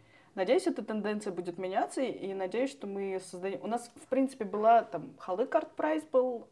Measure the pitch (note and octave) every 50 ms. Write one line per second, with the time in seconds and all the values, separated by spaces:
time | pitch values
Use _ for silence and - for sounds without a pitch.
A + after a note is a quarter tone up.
0 | - _ - - - _ - G3 F#3 G3 C#4 F#4 F#4 E4+ - B3 G#3+ - A3 G#3+
1 | G3 G#3+ G#3+ G#3 - G3+ E3+ F3+ F3 F3+ F3 F#3 F#3 F#3 F#3+ - - - - C#4+
2 | C4 G#3+ - - - G3 F#3+ G3 F#3+ F3+ G#3+ A#3 C4+ C4 - - - G3+ G3 G3
3 | G3 G3 F#3+ F#3 F#3 - - F3+ F#3 G3 G3 - F#3 G#3 A#3 A#3 - - - -
4 | - - C4 C4+ C4+ C4 - - G#3+ F#3+ G3+ G#3+ G#3+ A3+ A#3 A3+ A3 - - D#3+
5 | D#3 D#3+ - - - F#3 F3+ G3 C4 C4 - F4 F4 - - - D#4 D4+ D#4 D#4
6 | D#4 - - B3+ B3+ B3+ A#3+ A3 - -